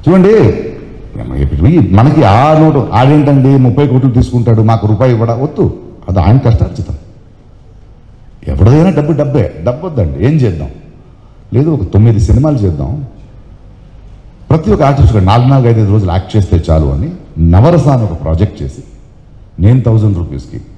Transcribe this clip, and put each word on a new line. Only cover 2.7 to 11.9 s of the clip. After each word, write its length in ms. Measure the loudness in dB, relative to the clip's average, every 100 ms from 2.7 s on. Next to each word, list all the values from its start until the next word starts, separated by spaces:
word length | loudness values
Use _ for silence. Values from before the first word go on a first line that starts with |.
| 0 -2
ఆడేంటండి 540 | 0 2 2 2 2 2
ముప్పై 400 | 4 2 2 0
కోట్లు 240 | 2 2
తీసుకుంటాడు, 500 | 0 0 -2 0 2
మాకు 260 | 2 0 0
రూపాయి 240 | 0 0
ఇవ్వడా?" 220 | 0 -2
వద్దు, 460 | -4 -6 -2 -4 -4 -16 -18 -6
అది 100 | -2
ఆయన 180 | 2 2
కష్టార్జితం. 560 | 2 0 -2 -6 -10 -12 -14 -20 -20 -20 -20 -20 -20 -20 -20 -20 -20 -20 -20 -16 -8
ఎవరిదైనా 420 | 0 2 4 2
డబ్బు 220 | 0 -2
డబ్బే, 420 | -2 -2 -2 -4 -4
డబ్బు 240 | -6 -6 -8
వద్దండి, 380 | -4 -4 -2 0
ఏం 60 |
చేద్దాం? 380 | 0 0 -4 -10 -14 -20 -20 -20 -20 -20 -20 -6
లేదు, 160 | -2 -2
ఒక 140 | -2
తొమ్మిది 360 | -2